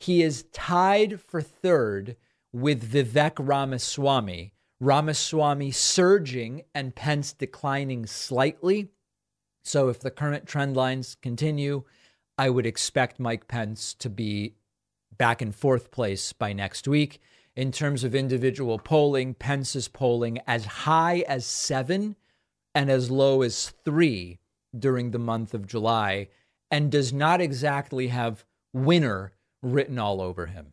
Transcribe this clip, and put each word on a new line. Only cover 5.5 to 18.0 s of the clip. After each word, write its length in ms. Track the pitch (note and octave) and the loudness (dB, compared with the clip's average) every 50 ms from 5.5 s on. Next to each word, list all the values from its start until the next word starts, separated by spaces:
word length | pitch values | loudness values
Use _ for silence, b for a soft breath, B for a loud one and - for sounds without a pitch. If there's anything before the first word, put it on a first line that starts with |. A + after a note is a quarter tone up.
| C#3+ C#3+ C#3+ C#3 | 2 0 -2 -4
surging 920 | A#2+ - - - - F#3 F3+ F3+ G3 G3+ D#3+ C3 B2+ B2 A2+ A2+ B2+ D#3 - _ - | -2 -2 0 0 4 4 6 6 6 4 2 0 -6 -6 -6 -8 -8 -12 -12 _ -8
and 220 | D3 C3+ B2+ - | -8 -6 -8 -8
Pence 380 | - - D3 D3+ D3 C#3 - - | -6 -2 0 0 0 -2 -4 -8
declining 720 | - C3+ C3 - - - C#3 C3+ C#3 C#3 C3+ C3 A#2+ A2+ | -8 -8 -10 -8 -6 -4 -2 -2 -2 -2 -4 -4 -6 -6
slightly. 880 | A2 - - - - C3 B2 C3+ D3+ D#3+ - E3 F3+ G3 G#3+ G3+ - _ _ _ _ _ _ _ _ _ _ _ _ _ _ - | -8 -8 -10 -8 -2 0 2 2 2 0 0 0 2 2 2 0 -6 _ _ _ _ _ _ _ _ _ _ _ _ _ _ -8
So 240 | - - D3 C3+ B2+ | -2 0 2 2 2
if 100 | A#2 - | 0 -2
the 100 | - C3 | -6 -10
current 360 | - - D3 D3 D3 C#3+ - | -6 -4 -2 -2 -2 -4 -6
trend 320 | - - D3 C#3 C#3 C3+ | -6 -4 -2 -2 0 0
lines 400 | C3 B2+ B2+ C3 C3 B2+ - - - | 0 0 0 0 -4 -6 -10 -12 -10
continue, 600 | - B2+ A#2+ A#2 D3 D#3 D3+ C#3+ C#3+ C#3+ C#3+ C#3 C3 b b b b b b b b b _ | -8 -8 -4 -2 -2 -2 0 -2 -2 -2 -4 -4 -6 b b b b b b b b b _
I 120 | - C3+ C3 | 0 2 2
would 160 | B2 B2+ A2 | 2 2 0
expect 540 | A2+ - - - - - C#3+ B2+ A#2+ - - | 0 -2 -4 -4 -2 0 0 0 0 -2 -6
Mike 300 | B2+ A#2 A#2 - - - | -4 -4 -4 -6 -6 -6
Pence 440 | B2 A#2 A2 G#2+ A2 - - - - | -6 -4 -4 -6 -6 -8 -10 -12 -10
to 140 | - - A#2+ | -10 -10 -8
be 460 | G2 G#2+ A2+ G#2+ G#2 G2+ G#2 A2+ - _ _ _ _ _ _ _ _ _ _ _ G#2 | -6 -4 -4 -4 -2 -4 -4 -6 -10 _ _ _ _ _ _ _ _ _ _ _ -2
back 240 | - B2+ A#2 A#2 - | 2 2 2 2 0
in 100 | B2 G#2+ | -2 -6
fourth 400 | G#2 - - C#3 C3 A#2 - - | -4 0 2 2 2 2 0 -4
place 400 | - - A#2 G2+ G2 F#2 - - | -4 -2 -2 -2 -2 -4 -6 -8
by 220 | - - A#2 G#2 G2+ | -6 -6 -4 -4 -4
next 340 | G2+ G2 F#2 - - - | -4 -6 -6 -6 -6 -2
week. 320 | C3+ C#3+ D3 D3 D3 - - b b b b b b b | 0 2 2 2 0 -4 -12 b b b b b b b
In 160 | B2+ C3 C3+ B2 | -4 -4 -4 -2
terms 320 | - D3+ C#3+ C#3+ B2 | -2 -2 -2 0 0